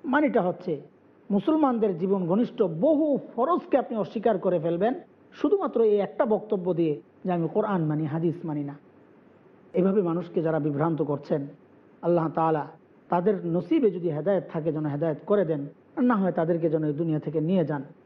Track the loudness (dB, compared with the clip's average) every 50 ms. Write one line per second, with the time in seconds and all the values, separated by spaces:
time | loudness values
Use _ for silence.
0 | -4 0 0 2 2 4 2 2 2 2 -2 -4 -4 -6 -6 -6 -8 -16 _ _
1 | _ _ _ _ _ -2 -2 0 2 2 2 4 2 2 2 2 0 0 0 -2
2 | 0 0 0 0 2 0 2 2 0 -2 0 0 0 0 0 2 2 4 4 4
3 | 2 2 0 -2 -2 -6 -2 -2 0 0 0 -2 0 0 0 0 0 -2 -4 -4
4 | -4 -4 -6 -2 0 0 0 2 0 0 0 0 0 -2 0 0 0 0 -2 -4
5 | -10 _ -20 _ -20 -20 -6 -2 0 2 2 2 0 0 2 2 4 4 4 2
6 | 0 -2 -2 -2 0 2 0 -2 0 -4 -4 -2 -2 -2 0 0 0 0 -2 -4
7 | -8 -20 _ -10 -4 -2 -2 0 -2 0 0 -2 -2 0 0 0 0 0 0 -2
8 | -2 -2 -2 -2 -2 -2 -2 -4 -8 -6 -6 -6 -6 -8 -10 -14 _ -20 -20 -20
9 | -20 _ -20 -20 _ -20 -20 _ _ -20 -20 -20 -20 -2 0 2 2 4 4 2
10 | 2 2 -2 -2 -4 -2 -2 -2 0 2 0 0 0 0 0 0 0 0 0 0
11 | 0 -2 -2 -4 -2 -2 -2 -2 -2 -8 -14 -20 -20 -20 -20 -20 -20 -20 -18 _
12 | 0 2 2 2 2 0 0 0 2 2 2 0 -2 -8 -14 -20 _ _ -20 -20
13 | _ -2 -2 2 2 2 0 0 -2 -2 -2 -2 0 2 2 4 4 2 2 0
14 | -4 -4 -4 -2 0 0 0 0 -2 -4 -6 -2 -2 -2 -2 -2 -2 -2 -2 -2
15 | -2 -2 -2 -4 0 0 2 2 2 0 -2 -4 -4 -10 -12 _ _ -12 -4 0
16 | 2 2 4 4 2 0 0 0 0 0 0 0 2 0 0 0 0 -2 -2 -2
17 | 0 0 0 -2 -2 -4 -4 -2 0 2 2 2 2 0 -2 -6 -6 -10 -18 -20
18 | _